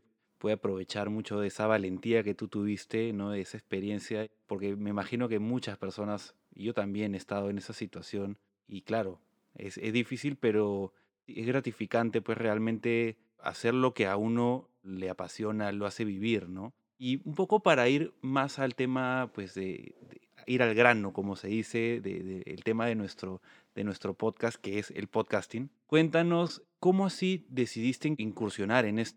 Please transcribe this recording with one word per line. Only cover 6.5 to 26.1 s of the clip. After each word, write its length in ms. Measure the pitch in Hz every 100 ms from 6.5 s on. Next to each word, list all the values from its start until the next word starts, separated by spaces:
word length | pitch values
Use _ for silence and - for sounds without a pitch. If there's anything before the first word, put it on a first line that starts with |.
y 100 | -
yo 100 | 104
también 400 | 120 101 101 107
he 40 | 98
estado 320 | - 101 101
en 80 | 101
esa 160 | -
situación, 640 | 110 104 90 - 104 98 101 _ _ -
y 160 | 98
claro, 360 | - 110 98 90 _ _ _ -
es, 220 | 101 -
es 140 | 110
difícil, 460 | 117 117 123 143 139
pero 560 | 117 107 104 101 95 _ _ _ -
es 180 | 113 113
gratificante, 760 | 131 123 - 107 120 117 113
pues, 160 | 104 110
realmente 800 | 113 107 113 113 120 117 117 110 _ _
hacer 340 | - 92 117
lo 200 | 127 127
que 120 | 123 98
a 120 | 98
uno 520 | 110 117 120 127 - _
le 260 | 95 92 92
apasiona, 640 | 92 87 - 107 107 104
lo 140 | 101 101
hace 180 | -
vivir, 460 | 110 95 110 110 90
¿no? 240 | 92 110 - _ -
Y 240 | 127 135 -
un 80 | 151
poco 260 | 185 214
para 260 | 190 143 120
ir 260 | 143 160 -
más 380 | 131 139 139 143
al 160 | 135 120
tema, 560 | 127 131 127 127 123
pues, 220 | - 95 -
de, 400 | 95 85 - -
de 280 | - - _ - -
ir 160 | 123
al 140 | 120 110
grano, 380 | 120 113 101
como 220 | 95 98 95
se 120 | 98
dice, 520 | 113 107 117 117 117
de, 180 | 98 92
de, 220 | 92 95 -
el 180 | -
tema 220 | - 113 117
de 100 | 110
nuestro, 460 | 101 - 95 92 - - _ -
de 80 |
nuestro 300 | 101 92 98
podcast, 440 | 95 110 - 117 -
que 160 | 101 101
es 140 | 101
el 160 | - 101
podcasting. 640 | 113 107 104 - - 135 _ -
Cuéntanos, 760 | 156 160